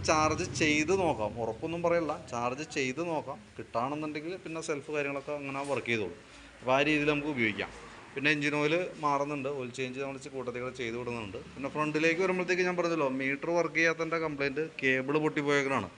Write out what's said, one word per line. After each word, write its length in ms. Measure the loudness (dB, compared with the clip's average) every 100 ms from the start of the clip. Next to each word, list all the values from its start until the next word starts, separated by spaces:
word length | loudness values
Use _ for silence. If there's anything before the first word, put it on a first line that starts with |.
| 2
ചാർജ് 380 | 4 4 2 -2 2
ചെയ്ത് 300 | 4 4 4 4
നോക്കാം, 300 | 2 2 -2 -2
ഉറപ്പൊന്നും 400 | -4 -4 -4 -2 2
പറയല്ല, 280 | 2 0 -4 -6
ചാർജ് 340 | -2 -2 -2 -4 -2
ചെയ്ത് 220 | 0 0 -2
നോക്കാം. 280 | -2 -4 -10 -12 -14
കിട്ടുകയാണെന്നുണ്ടെങ്കിൽ 760 | -6 -2 0 -2 -4 -6 -8 -8
പിന്നെ 180 | -8 -8 -4
സെൽഫ് 220 | -4 -2 -2
കാര്യങ്ങളൊക്കെ 380 | -2 -2 -4 -6
അങ്ങനെ 240 | -4 -4 -2
വർക്ക് 200 | -2 2
ചെയ്തോളും. 260 | 0 0 -6 -16 -20 -20 -6
അപ്പോൾ 140 | 4 4
ആ 20 | 6
രീതിയിൽ 220 | 4 4
നമുക്ക് 180 | 2 0 2
ഉപയോഗിക്കാം. 360 | 2 2 -4 -8 -16 -18 -12 -2
പിന്നെ 140 | 2 2
എഞ്ചിൻ 200 | 2 2
ഓയിൽ 160 | 2 2 0 -2 0
മാറുന്നുണ്ട്, 440 | 2 0 -2 -4 -4
ഓയിൽ 120 | -6 -4
ചേഞ്ച് 200 | -6 -4
നമ്മൾ 160 | -6 -8 -10
ചെ-, 80 | -8
കൂട്ടത്തിൽ 260 | -6 -4 -6
കൂടെ 100 | -6
ചെയ്ത് 160 | -4 -4
വിടുന്നുണ്ട്. 400 | -4 -4 -6 -8 -12 -8
പിന്നെ 140 | -6 -2
ഫ്രണ്ടിലേക്ക് 460 | 0 2 4 4 2
വരുമ്പോഴത്തേക്ക് 400 | 2 2 2 2
ഞാൻ 80 | 2
പറഞ്ഞല്ലോ, 280 | 0 2 2 0
മീറ്റർ 280 | -2 -2 0 0
വർക്ക് 180 | 2 4
ചെയ്യാത്തതിൻ്റെ 400 | 4 2 0 0 -2
കംപ്ലയിൻറ്റ് 380 | 0 -2 0 -4 0
കേബിൾ 320 | 2 2 4 2 2
പൊട്ടിപ്പോയേക്കണാണ്. 640 | 0 2 4 4 0 -2